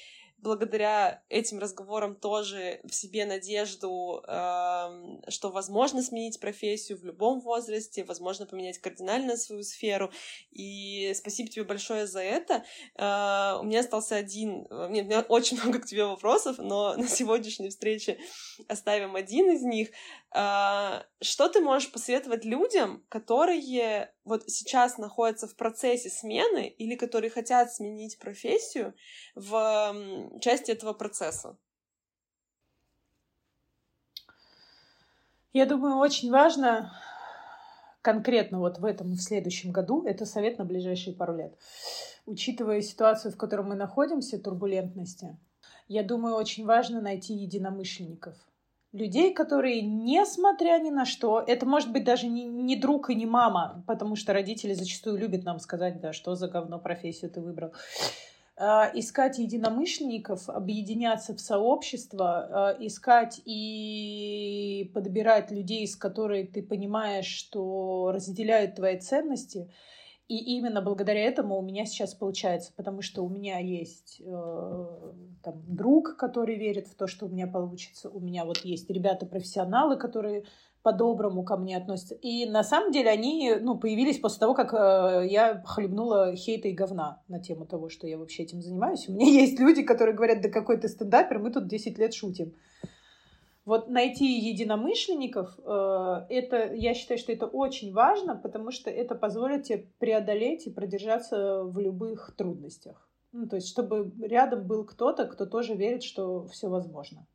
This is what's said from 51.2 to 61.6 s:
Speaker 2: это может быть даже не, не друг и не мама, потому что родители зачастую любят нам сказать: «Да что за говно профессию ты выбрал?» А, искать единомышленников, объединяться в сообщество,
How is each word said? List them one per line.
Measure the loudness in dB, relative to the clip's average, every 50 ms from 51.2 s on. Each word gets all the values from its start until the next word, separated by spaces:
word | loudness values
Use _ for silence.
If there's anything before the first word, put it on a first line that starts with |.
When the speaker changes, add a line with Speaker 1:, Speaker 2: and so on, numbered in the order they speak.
| 2 2 4 4
Speaker 2:
это | 4 2 2 2 4
может | 4 4 4 2 2 0
быть | 0 2
даже | 4 2 2 2
не, | -2 -4 -4 -4
не | -6 -6 -2 0 0 0
друг | 2 2 2 2 2 2 0
и | 0
не | 0 0
мама, | 2 4 6 6 6 6 4 0 -2 -4 -8 -4
потому | -4 -4 -2 -2 -4 -4
что | -4 0 0 2
родители | 2 2 -2 -4 -6 -4 -4 -4
зачастую | -2 -4 -6 -6 -6 -4 -4 -4
любят | -2 -2 -2 -2 -4 -4
нам | -4 -8 -8
сказать: | -8 -8 -4 -2 -2 -2 -2 -4
«Да | -8 -8 -10
что | -8 -6 -6 -4
за | -4 -4 -4
говно | -4 -4 -6 -6 -8 -8
профессию | -6 -6 -6 -6 -6 -10 -10 -8 -10 -10
ты | -10 -8
выбрал?» | -10 -8 -8 -8 -10 -10 -10 -14 -16 -12 -8 -6 -6 -6 -6 -8 -16 -20 -20 _ _ _ _
А, | -2 2 4 6 6 6 4 2
искать | -2 -6 -4 2 2 2 2 2 0
единомышленников, | -4 -2 -2 0 0 0 0 0 -2 -2 -2 -4 -4 -4 -6 -6 -6 -6 -6 -6 -6 -8
объединяться | -6 -6 -4 -2 -2 -4 -4 -4 -2 0 2 2 0 0 -2 -8 -10
в | -8
сообщество, | -4 0 0 2